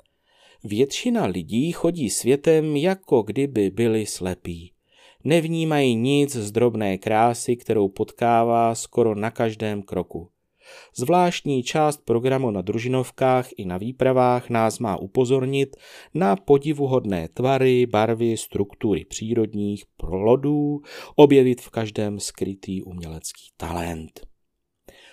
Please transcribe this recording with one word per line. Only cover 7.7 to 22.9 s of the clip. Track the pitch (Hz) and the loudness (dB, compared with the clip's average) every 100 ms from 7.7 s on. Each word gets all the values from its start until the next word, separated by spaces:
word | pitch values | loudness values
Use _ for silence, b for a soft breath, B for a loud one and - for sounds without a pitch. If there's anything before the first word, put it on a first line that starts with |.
| 107 98 | 0 0
potkává | - 107 - 117 117 117 117 117 113 | 0 -6 -2 2 4 4 2 2 -2
skoro | - - 113 104 | -4 0 0 0
na | 113 | -4
každém | - 113 107 107 101 | -2 -4 -2 -6 -6
kroku. | 95 92 85 82 87 _ _ B B B B - | -6 -8 -6 -10 -16 _ _ B B B B -6
Zvláštní | 123 175 175 - 151 131 | 2 4 4 0 -2 -4
část | 120 160 151 143 - | -2 0 0 0 -2
programu | 117 131 135 131 | 0 0 0 0
na | 101 | -2
družinovkách | 92 113 120 131 123 - 131 127 120 - | -4 -4 -2 -2 -2 -2 2 2 0 -8
i | 95 | -8
na | 90 | -6
výpravách | 110 131 127 127 123 123 - | -6 -2 2 4 4 2 0
nás | 117 113 - | 0 0 0
má | 113 90 | -4 -4
upozornit | 95 - 120 135 131 139 135 - B B B | -4 0 2 2 0 -2 -2 -6 B B B
na | 151 196 190 | -2 0 0
podivuhodné | - 143 156 143 139 131 110 92 80 | 4 4 4 -2 0 0 0 -4 -4
tvary, | - 127 135 131 123 123 | -4 0 2 4 4 2
barvy, | 107 110 113 117 113 | 2 2 0 0 -2
struktury | - - 101 - 110 85 - | -4 -4 -4 -4 -2 -2 -4
přírodních | - 110 117 110 110 101 104 - - | -10 -4 0 0 -2 -4 -6 -10 -12
plodů, | 80 92 107 131 143 147 147 147 B B B - | -6 0 4 4 2 -2 -2 -4 B B B 6
objevit | 147 139 127 120 | 8 8 6 2
v | - | -4
každém | - 107 107 104 101 | -6 -6 -4 -6 -6
skrytý | - - 95 98 - 95 | -10 -8 -8 -8 -8 -8
umělecký | 95 | -8